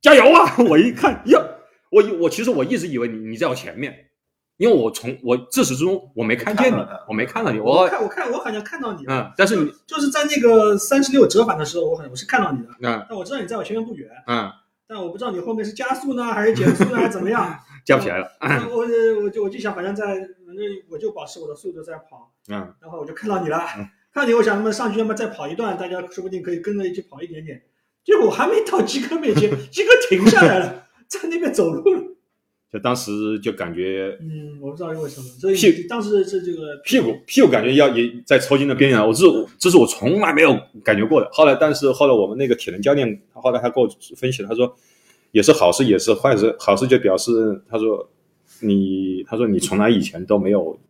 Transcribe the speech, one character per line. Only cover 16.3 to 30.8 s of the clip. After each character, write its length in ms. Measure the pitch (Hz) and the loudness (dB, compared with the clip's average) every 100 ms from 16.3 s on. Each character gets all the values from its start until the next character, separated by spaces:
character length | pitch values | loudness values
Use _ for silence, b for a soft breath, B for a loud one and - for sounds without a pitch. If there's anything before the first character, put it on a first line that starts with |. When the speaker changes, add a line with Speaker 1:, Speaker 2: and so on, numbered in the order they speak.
| 208 214 | -2 0
Speaker 3:
是 80 | |
减 200 | 220 185 | 2 2
速 100 | - | 2
呢， 120 | 196 - | 0 0
还 80 | |
是 80 | 285 | -2
怎 100 | 196 | -2
么 60 | 185 | -2
样？ 300 | 233 185 156 _ | -2 -2 -8 _
Speaker 1:
<laughs> 160 | 143 | -20
加 120 | - 135 | 0 0
不 60 | |
起 60 | 98 | 0
来 80 | 90 | -6
了。 100 | 92 _ | -8 _
Speaker 3:
然 200 | 143 143 | -2 -2
后 100 | 233 | -2
我， 160 | 240 233 233 226 214 | -4 -2 0 2 0
我 60 | 208 | -4
就， 140 | 214 | -4
我 80 | 196 | -6
就 80 | 196 | -6
想， 160 | 208 | -10
反 100 | 180 | -8
正 100 | 185 | -8
在， 120 | 202 208 | -6 -6
反 500 | 190 190 - 180 185 | -6 -10 -20 -20 -12
正 80 | 208 269 _ | -12 -12 _
我 80 | - | -10
就 160 | 220 | -10
保 140 | - 147 | -10 -16
持 120 | - | -16
我 60 | 156 | -16
的 80 | |
速 160 | 147 190 | -14 -14
度 100 | 165 | -16
在 100 | 160 156 _ | -16 -18 _
跑。 220 | - _ _ _ | -20 _ _ _
Speaker 1:
嗯。 260 | 104 90 _ | -14 -14 _
Speaker 3:
然 100 | 160 | -20
后 80 | 165 | -16
我 60 | |
就 80 | 147 | -16
看 160 | - 214 | -12 -6
到 140 | 190 | -6
你 60 | 165 | -4
了。 100 | 160 170 - | -6 -6 -12
Speaker 1:
嗯。 100 | 101 _ _ | -16 _ _
Speaker 3:
看 100 | - | -6
到 20 | 262 | 0
你， 60 | |
我 100 | 233 | 2
想 140 | 220 202 | 2 0
他 60 | |
们 100 | 220 | -4
上 180 | 208 233 | -4 -4
去 80 | 202 | -4
要 60 | |
么 80 | 220 | -4
再 140 | 226 220 | -4 -8
跑 200 | - 143 | -10 -12
一 80 | |
段， 220 | 170 226 185 | -8 -8 -6
大 100 | 180 | -8
家 140 | 180 170 | -10 -10
说 140 | - | -12
不 60 | 185 | -12
定 140 | 185 | -10
可 80 | 180 | -8
以 80 | 170 | -8
跟 160 | 185 202 | -6 -6
着 100 | 190 | -6
一 60 | |
起 80 | 180 | -8
跑 180 | - - | -14 -16
一 60 | 170 | -16
点 180 | 160 | -16
点。 180 | 156 127 _ _ _ _ | -16 -18 _ _ _ _
结 120 | - - | 0 4
果 140 | 226 | 4
还 180 | - 294 | 2 0
没 60 | 427 | 0
到 160 | - - | 0 -2
鸡 180 | 208 277 | -2 -4
哥 180 | 240 330 | -6 -4
面 160 | 294 | 0
前， 160 | 185 208 135 | 2 2 -2
Speaker 1:
<laughs> 80 | - | -8
Speaker 3:
鸡 140 | - | -4
哥 60 | 415 494 - | 4 4 4
停 180 | 190 208 | 4 6
下 160 | - | 6
来 160 | 180 185 | 6 4
了， 280 | 170 - | -2 -8